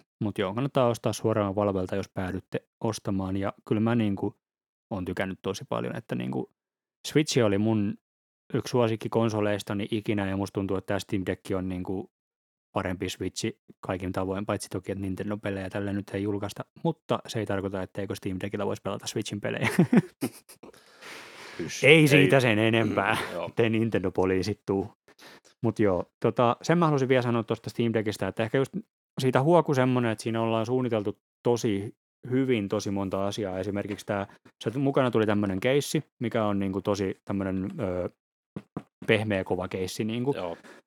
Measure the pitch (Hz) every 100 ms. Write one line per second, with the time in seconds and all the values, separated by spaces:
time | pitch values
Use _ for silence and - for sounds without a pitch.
0 | _ - 107 - 92 107 139 139 120 113
1 | 117 107 113 110 101 98 104 95 92 98
2 | 92 - 92 92 - - _ - 113 110
3 | - 95 95 98 98 - - 107 113 120
4 | 107 98 101 - _ _ _ _ - 101
5 | 92 87 95 92 98 98 - 117 120 113
6 | - - 127 127 - _ _ _ _ _
7 | - 147 156 135 110 101 110 110 101 -
8 | _ _ _ _ - 127 - 127 117 110
9 | 107 113 117 104 104 104 - 101 101 110
10 | 107 104 95 98 98 - 95 95 - 101
11 | - 104 92 90 - 95 92 90 92 95
12 | - _ _ _ _ _ _ 104 92 90
13 | 92 - 92 - - - _ - - 92
14 | 90 98 92 95 101 101 - 98 - 98
15 | 98 92 104 101 104 98 95 104 101 101
16 | 95 101 104 101 101 - - - 165 156
17 | - 120 - 117 104 98 95 98 92 -
18 | 98 95 101 92 101 104 101 107 98 104
19 | - 117 107 104 117 113 113 - 165 233
20 | - - 127 - - - - - _ -
21 | - - - - - - 82 - 135 160
22 | 151 147 - 135 123 107 113 113 110 101
23 | 98 104 - 87 85 - 113 110 113 98
24 | 92 95 92 92 92 101 - 98 101 _
25 | _ - - - _ - 113 104 104 90
26 | - - 120 110 120 120 - 170 160 147
27 | 127 131 120 117 113 113 - - 117 110
28 | 104 101 95 - 110 135 135 - - _
29 | _ - 131 127 143 175 156 135 127 123
30 | 120 107 120 113 113 113 110 127 123 113
31 | 104 - _ _ 123 120 120 98 104 -
32 | _ _ 123 127 131 117 101 107 104 98
33 | 98 95 98 101 98 92 98 101 101 101
34 | - 101 101 - - - - 120 139 143
35 | 127 113 107 104 104 95 123 143 - 160
36 | - - 117 117 107 101 98 98 107 98
37 | 95 - - 101 95 95 95 175 98 90
38 | 87 _ _ _ _ - - - - -
39 | - 110 107 98 92 90 95 98 92 -
40 | 110 117 131 135 90 82 - -